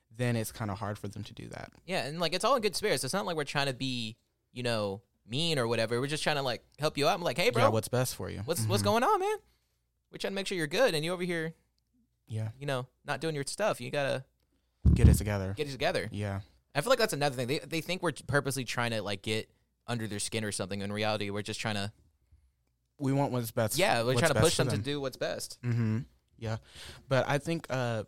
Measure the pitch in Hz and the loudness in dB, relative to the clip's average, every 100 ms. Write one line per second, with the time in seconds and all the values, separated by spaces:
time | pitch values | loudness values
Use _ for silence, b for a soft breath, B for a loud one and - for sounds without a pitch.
0 | b 113 123 117 110 - 110 98 104 107 | b -2 0 0 -2 -4 -4 -4 -4 -6
1 | 98 107 107 - 113 - - - - 180 | -8 -10 -12 -12 -12 -12 -14 -16 -6 -4
2 | 127 165 165 180 220 254 214 160 208 139 | -4 -4 -2 0 2 2 0 -2 0 0
3 | 131 190 202 160 139 143 139 127 135 123 | 0 -2 -2 -4 -2 0 0 -2 -4 -4
4 | 113 113 _ _ _ 123 120 113 104 98 | -6 -10 _ _ _ -6 -2 0 0 -4
5 | _ _ - 123 170 147 117 113 110 120 | _ _ -6 -2 0 0 0 0 0 0
6 | 139 147 180 147 135 113 - - 151 143 | -2 -2 0 0 -2 -6 -10 -4 -4 2
7 | 147 190 170 123 202 247 110 110 - 123 | 2 2 -2 2 2 4 4 2 0 0
8 | 127 - 95 90 110 170 110 202 202 220 | 0 -4 -8 -6 -4 -2 2 2 4 4
9 | 285 415 392 415 - _ _ _ _ _ | 4 2 2 -2 -8 _ _ _ _ _
10 | _ - 202 196 190 190 151 180 262 160 | _ -8 -4 -4 -4 -2 0 4 4 4
11 | 160 180 180 170 160 - _ _ _ _ | 0 -2 -2 -2 -4 -8 _ _ _ _
12 | _ _ _ 110 107 120 143 131 131 _ | _ _ _ -6 -6 -6 -4 -4 -6 _
13 | - 135 156 151 135 - 208 143 123 147 | -8 -4 -2 -4 -6 -2 -2 -2 -4 -2
14 | 139 127 - _ _ _ _ _ - 120 | 0 -2 -6 _ _ _ _ _ 4 10
15 | 117 - 104 104 95 98 147 127 151 113 | 10 10 4 0 -2 -4 -6 -2 0 0
16 | 98 104 104 98 - _ _ 139 226 254 | -2 -4 -4 -4 -8 _ _ -4 2 4
17 | 220 147 143 123 120 156 - 160 156 185 | 4 2 0 0 -2 -2 -2 -6 -4 -2
18 | 170 135 - 143 139 135 117 - 117 110 | -2 -4 0 0 0 -4 -4 -2 0 0
19 | 98 101 - 107 - _ _ _ - 120 | -2 -4 -2 -2 -4 _ _ _ -6 -4
20 | 110 104 - 113 107 - 95 101 101 104 | -4 -4 -4 -2 -4 -4 -4 -4 -4 -2
21 | 107 107 101 101 104 107 113 104 101 - | 0 0 -2 -4 -6 -6 -4 -4 -6 -10
22 | _ _ _ - _ _ _ _ _ _ | _ _ _ -20 _ _ _ _ _ _
23 | 135 139 135 123 113 - 110 - 196 120 | 0 2 2 0 -2 0 0 4 4 4
24 | 117 127 151 131 165 - 127 104 123 147 | 4 4 4 6 4 4 0 0 -2 -4
25 | 135 - 156 - - - 123 117 113 110 | -4 -4 -6 -4 -10 -6 -2 0 2 0
26 | 151 _ _ - 113 113 B B B B | -4 _ _ -10 -6 -6 B B B B
27 | - 131 - 143 165 165 - 131 120 113 | 0 0 2 0 0 -4 -2 -2 0 -2